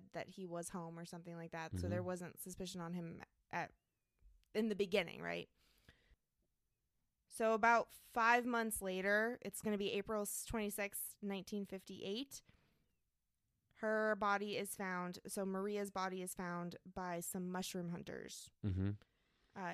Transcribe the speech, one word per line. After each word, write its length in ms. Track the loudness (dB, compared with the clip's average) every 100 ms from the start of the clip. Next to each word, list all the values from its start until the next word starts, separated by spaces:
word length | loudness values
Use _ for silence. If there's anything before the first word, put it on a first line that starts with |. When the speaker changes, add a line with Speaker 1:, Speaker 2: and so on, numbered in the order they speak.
| -6
Speaker 1:
that 160 | -8 -8
he 160 | -8 -6
was 240 | -6 -4
home 280 | -6 -6 -8
or 80 | -10
something 300 | -10 -10 -10
like 160 | -8
that. 200 | -8 -4
So 60 | -2
Speaker 2:
Mm-hmm. 80 | 0
Speaker 1:
there 120 | 0
wasn't 380 | 0 -4 -6 -10
suspicion 380 | -10 -8 -8 -6
on 120 | -4
him 280 | -4 -6 -10 -16 _ _
at, 200 | -4 -4 -10 _ _ _ _ -20 -20 _ 0
in 140 | 2
the 60 | 2
beginning, 460 | 2 2 0 -4
right? 280 | -4 -4 -6 _ _ _ -20 _ _ _ _ _ _ _ _ _ _ _ _ _ _
So 260 | 2 4
about 360 | 8 8 8 4 -6 -4
five 320 | 4 8 8 6
months 360 | 2 2 0
later, 560 | 0 2 4 6 4 0
it's 200 | -6 -4
gonna 160 | 0 0
be 140 | 0
April 320 | 0 0 -2
s-, 220 | -2 -4 -2
twenty-sixth, 680 | -2 0 -2 -4 -4 -8 -6
nineteen 440 | -4 -4 -4 -6 -4
fifty-eight. 760 | -8 -10 -8 -4 -4 -4 -10 -18 _ _ _ _ _ _ _ _ _ _ _ _ -2
Her 340 | 2 4 4 4
body 380 | 4 4 2 -2
is 120 | -2 -4
found. 440 | -2 -2 -2 -6 -6
So 180 | -2 0
Maria's 460 | 0 0 0 -2
body 300 | -2 -2 -2
is 100 | -6
found 440 | -6 -4 -4 -4 -8 -10 -6
by 240 | -4 -2
some 320 | -2 -2 -2
mushroom 400 | -2 -2 -4 -4
hunters. 580 | -4 -6 -8 -8 -12 -14 -4 0
Speaker 2:
Mm-hmm. 260 | 2 2 0 -8 _ _ _ _ -6
Speaker 1:
Uh, 160 | -4